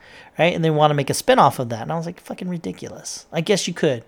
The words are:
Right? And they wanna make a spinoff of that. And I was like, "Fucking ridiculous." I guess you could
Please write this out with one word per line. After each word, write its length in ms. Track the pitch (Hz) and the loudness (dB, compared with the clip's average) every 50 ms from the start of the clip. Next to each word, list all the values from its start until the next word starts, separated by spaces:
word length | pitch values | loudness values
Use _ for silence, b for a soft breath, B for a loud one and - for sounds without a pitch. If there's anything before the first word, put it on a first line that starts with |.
| b b b b b b b - | b b b b b b b 2
Right? 160 | 156 175 175 | 2 2 2
And 100 | 165 160 | 2 0
they 60 | 160 | 2
wanna 240 | 156 147 151 151 147 | 4 4 4 4 4
make 160 | 143 139 - | 2 0 -2
a 40 | - | -2
spinoff 440 | - - - 262 247 165 139 - - | -2 2 2 4 6 6 4 4 2
of 120 | 127 113 | -4 -6
that. 120 | 117 110 | -6 -8
And 100 | 113 151 | -6 -6
I 60 | 156 170 | -6 -6
was 80 | 160 | -8
like, 140 | 170 175 - | -10 -12 -14
"Fucking 300 | - - 233 - 190 180 | -14 -16 -14 -10 -8 -8
ridiculous." 760 | 180 165 - 185 180 - - - - - - - - - - _ | -8 -8 -8 -10 -10 -10 -12 -16 -16 -14 -14 -14 -14 -14 -14 _
I 100 | - 160 | -6 -4
guess 260 | 165 - 202 175 - 190 | 0 0 0 0 0 -4
you 60 | 165 | -4
could 300 | - - 151 127 117 - | 0 0 0 0 -2 -6